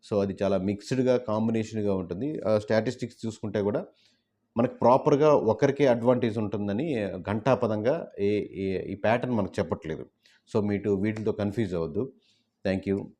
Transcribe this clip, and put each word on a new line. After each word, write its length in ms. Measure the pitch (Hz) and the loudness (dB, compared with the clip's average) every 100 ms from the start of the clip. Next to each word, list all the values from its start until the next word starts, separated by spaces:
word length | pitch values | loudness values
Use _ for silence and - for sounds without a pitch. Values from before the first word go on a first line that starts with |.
So 100 | - 104 | -2 0
అది 140 | 98 | 0
చాలా 240 | 92 98 98 | 0 0 0
మిక్స్డ్‌గా, 580 | 92 101 - 131 127 123 | 0 -4 -4 0 2 2
కాంబినేషన్‌గా 680 | 123 107 110 113 107 110 104 | 2 -2 0 -2 -2 -4 -2
ఉంటుంది. 340 | 95 90 87 131 156 | -2 -4 -6 -6 -6
ఆహ్, 160 | - 107 | 0 0
స్టాటిస్టిక్స్ 580 | 104 110 110 120 120 - | 2 0 0 -6 -10 -8
చూసుకుంటే 420 | 113 110 110 107 | -10 -8 -6 -2
కూడా 200 | 101 123 202 _ _ _ _ _ _ - | 0 -2 -6 _ _ _ _ _ _ -2
మనకు 200 | 123 - | -2 4
ప్రాపర్‌గా 520 | 117 123 - 143 151 147 101 | 6 6 6 4 6 6 4
ఒకరికే 380 | 107 139 135 143 | 2 2 4 2
అడ్వాంటేజ్ 500 | 120 117 123 120 107 | 4 4 2 2 -2
ఉంటుందని 480 | 104 104 101 101 165 127 101 92 87 | -4 -4 -2 -2 -2 -2 -4 -6 -4
ఘంటాపదంగా 720 | 107 110 117 113 107 107 160 - - | -2 2 2 2 0 0 -2 -6 -4
ఏ, 100 | 101 104 - 76 | 0 0 -4 -6
ఏ, 120 | 95 92 | -4 -4
ఈ 120 | - 98 | -6 -4
ప్యాటర్న్ 400 | 104 117 123 120 | 0 0 0 -2
మనకు 200 | 95 - | -2 -2
చెప్పట్లేదు. 500 | 82 - 80 76 62 _ _ _ _ | -4 -4 -6 -8 -10 _ _ _ _
So 120 | 113 | -2
మీటు 300 | 104 101 104 98 | -2 -2 0 0
వీటితో 380 | 104 107 110 | 0 -2 -4
కన్ఫ్యూజ్ 400 | 104 101 98 107 | -2 -4 -2 -4
అవ్వద్దు. 300 | 87 82 80 131 - _ _ _ _ | -2 -4 -4 -6 -8 _ _ _ _
Thank 220 | - 95 196 | -2 -2 -2
you. 120 | 196 - - | -4 -4 -16